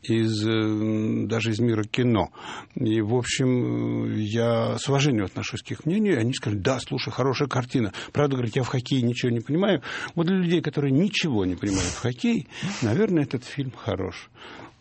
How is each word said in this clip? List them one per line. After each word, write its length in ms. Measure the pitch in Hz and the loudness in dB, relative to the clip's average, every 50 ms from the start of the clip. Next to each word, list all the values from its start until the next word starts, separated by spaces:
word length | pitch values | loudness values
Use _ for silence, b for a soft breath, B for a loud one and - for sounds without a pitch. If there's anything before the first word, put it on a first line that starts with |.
Из, 460 | - - 113 113 113 113 110 107 104 110 | 0 0 2 2 2 2 0 0 0 0
э, 760 | 113 110 110 107 107 107 107 110 107 107 110 110 113 117 107 104 | 2 2 2 0 0 0 0 0 0 0 0 0 0 0 0 0
даже 240 | 110 113 110 117 | 0 0 0 0
из 80 | 110 104 | 0 2
мира 240 | 117 120 113 107 107 | 2 2 2 0 -2
кино. 460 | 110 - - 123 123 117 101 87 - B B B B B B B B - | -2 0 0 2 4 4 4 2 2 B B B B B B B B -6
И, 260 | - 131 110 110 113 | -2 0 2 2 2
в 120 | 107 101 117 | 2 2 0
общем, 920 | 123 120 - - - 135 127 127 123 120 123 117 117 117 117 117 117 113 | 0 0 0 -2 0 2 2 2 2 2 0 0 -2 -2 -2 -2 -2 -2
э, 140 | 113 110 107 | -2 -2 -2
я 560 | 107 104 107 117 117 117 117 113 113 113 113 113 | -2 -2 0 2 2 2 2 2 2 0 -2 -4
с 80 | - - | -2 0
уважением 380 | 135 139 139 151 131 107 101 | 2 4 4 4 2 2 0
отношусь 360 | 95 - - 107 - - - | -2 -4 -6 -8 -6 -8 -8
к 100 | - - | -8 -8
их 140 | 123 - - | -10 -6 -2
мнению. 280 | 156 175 214 214 208 175 | -2 0 2 4 4 4
И 40 | 123 | 4
они 140 | 110 120 131 | 2 0 0
сказали: 240 | - - - 104 101 | -2 -2 -2 -2 0
«Да, 180 | 90 127 131 127 | 0 0 0 0
слушай, 320 | - - 139 127 - 123 | -2 -6 -6 -4 -4 -6
хорошая 380 | 110 - 127 135 127 - 147 135 | -2 0 0 0 2 0 -2 0
картина». 420 | - 127 123 123 - 139 113 95 B B B B - | 0 -2 -2 0 0 0 0 0 B B B B 0
Правда, 240 | - 147 147 135 127 | 2 2 2 2 0
говорит, 180 | 120 113 - | -2 0 0
я 80 | 139 123 | -2 -2
в 40 | - | 0
хоккее 320 | - 131 123 - 139 131 | -2 -4 -2 0 0 2
ничего 280 | 120 120 120 123 - 127 | 2 2 0 0 0 0
не 120 | 120 120 | 0 0
понимаю. 400 | 110 - 143 170 196 220 190 139 B B B B B B B | -2 0 0 2 4 4 2 2 B B B B B B B
Вот 100 | 170 170 165 | 0 2 2
для 100 | 196 190 | 2 2
людей, 240 | 180 170 170 170 | 2 2 2 2
которые 320 | 135 156 147 - 143 139 131 | 0 0 -2 0 2 4 4
ничего 500 | 139 185 208 - - - 165 131 104 95 | 4 4 2 0 0 0 0 2 2 2
не 120 | 90 90 | 0 0
понимают 280 | 85 - 104 98 92 90 87 | -2 -2 -2 0 0 -2 -2
в 80 | 82 - | -4 -2
хоккее, 460 | - 120 127 - - 233 233 220 143 B B B B 185 202 B | -2 -2 -2 0 0 0 0 0 -2 B B B B -6 -4 B
наверное, 420 | - 107 107 160 220 214 185 160 143 | 0 2 2 2 2 2 2 2 0
этот 200 | - - 127 - | 0 -2 -8 -8
фильм 280 | - - - 139 135 - | -8 -8 -6 -6 -6 -8
хорош. 540 | - - 110 95 92 95 95 90 - - - B B B B B B B B B B | -8 -4 -4 -2 -2 -4 -6 -8 -10 -16 -20 B B B B B B B B B B